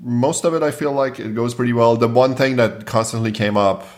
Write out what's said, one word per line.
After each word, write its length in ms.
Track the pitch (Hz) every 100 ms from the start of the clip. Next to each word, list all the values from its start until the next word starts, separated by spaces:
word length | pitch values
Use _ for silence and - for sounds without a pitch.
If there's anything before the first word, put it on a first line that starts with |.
most 420 | 120 120 135 165
of 100 | 175
it, 80 | 165
I 80 | 151
feel 200 | 147 147
like 260 | 139 135 127
it 160 | 107
goes 200 | 110 120
pretty 180 | 120 123
well. 240 | 120 117 117
The 140 | 117
one 260 | 117 131 131
thing 220 | 135 127
that 280 | 113 110 -
constantly 460 | 113 110 117 113
came 240 | 107 104 104
up, 300 | 98 95 -